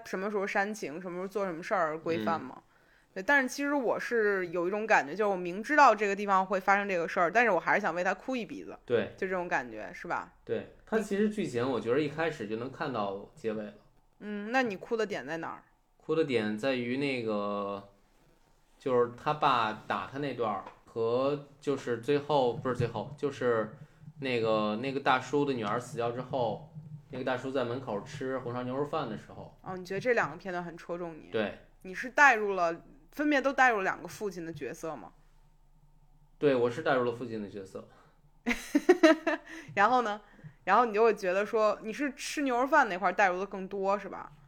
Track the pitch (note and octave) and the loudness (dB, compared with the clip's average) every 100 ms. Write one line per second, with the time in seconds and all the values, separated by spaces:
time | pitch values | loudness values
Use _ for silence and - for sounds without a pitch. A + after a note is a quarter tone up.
0 | - F#3 G3+ G3+ G3 G#3 G3+ G#3+ D#3 D#3+ | 0 -6 -4 -4 -2 -2 -2 -4 -8 -8
1 | F3+ F3 F#3+ G3 G3 D#3+ F3 G3+ D#3 D#3+ | -8 -8 -6 -4 -4 -6 -2 0 0 -2
2 | E3 E3 E3 D#3+ C3 - _ _ _ _ | -4 -2 0 -2 -4 -16 _ _ _ _
3 | _ F#3+ G3 C#4+ B3+ - C#4+ D4 G#3+ C#3+ | _ -8 2 4 4 -2 -2 0 0 0
4 | - A#3 G#3 G3 F3+ F3 E3+ G#3 A3 F#3 | 0 2 2 2 -2 -2 -2 -2 4 4
5 | C#3 F#3 G#3 F#3 F3+ F#3 A3 D4+ C4+ G#3 | 4 0 0 0 -2 -6 2 8 8 8
6 | G#3 G3 G3+ F#3+ F#3+ F#3+ G3 G3+ G3+ F3+ | 2 0 2 2 2 0 4 2 2 -2
7 | E3 G3 E3+ G#3+ A#3+ E3+ E3+ F#3 G3+ E3+ | 0 2 4 6 4 4 4 2 2 0
8 | F#3 F#3 - B3+ F3+ G2 E2+ F2+ - A#2 | 0 -2 -4 -4 -4 -10 -12 -14 0 2
9 | G2 - F#3+ F#3 F3 E3 B2 A2 G2 F3+ | 2 -4 -4 -2 -2 -2 -2 -10 -12 -12
10 | F3 C3 F2 _ - A2 - - - G#3+ | -6 -6 -6 _ -6 -4 -6 -16 -4 -2
11 | G#3 G3 G#3+ G#3+ D#3 A#2+ B2+ A#2 A2 C3 | 0 0 0 0 -2 0 0 0 2 2
12 | D3+ D#3+ D#3+ D3+ G#2 A2 B2+ C3+ D#3 A#2 | 0 -2 -4 -4 -6 -6 -6 -6 -6 -2
13 | G2+ G2 G#2 - A2 G#2+ G#2 - _ _ | -4 -6 -12 -8 -6 -6 -8 -14 _ _
14 | _ _ G#3 G#3 G#3+ C4 B3 F#3 - A3+ | _ _ -10 -10 -2 0 0 -4 -6 -2
15 | G#3+ F3 B2+ E3 D3+ F2+ _ _ _ _ | -2 -4 -6 -8 -8 -10 _ _ _ _
16 | - D#3 D3+ A#2 G#2+ G#2+ C3+ B2+ A#2+ C3 | -2 0 2 2 0 0 0 0 -2 -2
17 | C#3+ B2+ A2 G#2 G2+ G2+ G2+ G2+ - _ | 0 -2 -2 -2 -2 -2 -4 -6 -10 _
18 | _ _ _ _ _ _ _ _ C#3 B2 | _ _ _ _ _ _ _ _ 0 2
19 | A#2+ A#2+ D3+ D3+ D3 B2 A2 A2 - G#2 | 2 0 -4 2 4 4 2 -2 -4 -4
20 | F#2+ C3+ C#3+ A#2 A2 F#2+ - - - A#2+ | -4 -6 -6 -2 -2 -4 -8 -18 -12 -4
21 | A2+ B2 C3+ D3 D3 - - C3+ B2 A#2 | 0 2 0 -2 -8 -10 -4 -2 -2 -4
22 | A#2+ C#3+ C#3+ D3 B2 A2+ C3 B2 A#2 A2+ | 0 0 2 2 2 0 -4 -2 -2 -2
23 | G2 - C#3+ C#3 B2 A2+ G#2+ - - - | -8 -6 -6 -2 0 0 -2 -8 -20 -20
24 | - - C3+ A#2+ A2+ A2 G#2+ G#2+ C3+ C3+ | -20 -10 -4 0 2 2 2 -2 -2 -2
25 | C#3 B2+ A#2+ D3 C#3 B2 G#2 A#2 A#2+ A#2 | 2 2 2 0 2 0 0 -2 -4 -4
26 | A#2+ A#2+ B2+ C#3 A2+ G2+ - - - - | -4 -4 -6 -2 -2 -4 -10 -16 -16 -18
27 | - B2+ C3 B2+ C3 C3+ A#2 C3 B2+ G#2 | -12 -8 -4 -4 -2 -2 -2 -4 -4 -6
28 | - - C3 C3 A#2+ B2 B2 C3 C#3+ D#3+ | -6 -8 -6 -4 -4 -6 -4 -4 -2 -4
29 | C3+ - - - - - - F#3 F#3 F#3+ | -4 -8 -12 -16 -16 -16 -12 -10 -6 -4
30 | B3 A#3 D#3 E3 G3 F3 F3 E3 - F3 | 0 2 0 -4 -8 -6 -8 -12 -10 -8
31 | E3+ D#3 E2+ A2+ G2+ - - _ F#3 F#3 | -8 -10 -6 -2 -2 -4 -18 _ -14 -10
32 | B3 C4 C#4 A3 G#3 F#3+ E3+ E3+ - - | -4 6 8 8 2 0 0 -2 -10 -20
33 | - - D4+ C#4+ C4 C4 B3+ G#3+ F#3+ - | -18 -2 2 2 2 4 4 4 0 -2
34 | E3 - G#3 F3+ E3 D3+ B2 C3 D#3+ C#3 | -8 -8 -6 -6 -10 -8 -8 -8 -10 -10
35 | E2 - _ - _ _ _ _ _ _ | -14 -20 _ -20 _ _ _ _ _ _
36 | _ _ _ - D3 C3 A#2+ A#2+ D#3+ C3 | _ _ _ 0 2 4 2 0 0 2
37 | B2 A#2 B2 A2 G2 G#2 F#2+ - - - | 2 -2 -8 -8 -8 -10 -12 -14 -16 -20
38 | - _ _ _ A#3 A#3 - D4 - F4 | -20 _ _ _ -4 -4 0 -2 4 8
39 | D#4+ D#4+ E4 D4+ - - - G3+ G#3 B3+ | 8 6 2 -4 -6 -18 -6 2 4 4
40 | A3+ G#3 - - - - - G#3 A#3+ G3+ | 2 -4 -10 -20 -20 -10 4 4 6 6
41 | A#3 G#3 F#3 F#3+ G#3 A3+ G#3+ - G#3+ G#3+ | 4 4 0 0 2 2 2 2 -4 -4
42 | C#4+ - - - C#4 A#3+ C4 D4+ A#3+ F3+ | -4 -4 -8 -2 0 2 4 4 4 2
43 | F#3 F#3+ G3 F3+ G3 G3 F#3+ G3+ F#3+ G3+ | 0 4 2 2 -4 -6 -8 -2 0 0
44 | F#3+ E2 - - | -2 -12 -14 -18